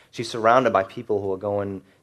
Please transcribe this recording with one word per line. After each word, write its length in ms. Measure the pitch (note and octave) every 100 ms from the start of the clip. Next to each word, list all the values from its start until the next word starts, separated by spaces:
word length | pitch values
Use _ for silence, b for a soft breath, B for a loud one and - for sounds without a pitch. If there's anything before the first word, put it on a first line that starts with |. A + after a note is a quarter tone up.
| b
she's 180 | - A#2
surrounded 440 | A#2+ A2 B2 B2
by 100 | F#2+
people 380 | F#2+ - A#2+ G#2
who 120 | G2
are 60 | F#2
going 440 | G#2 G2+ G2 G2 b b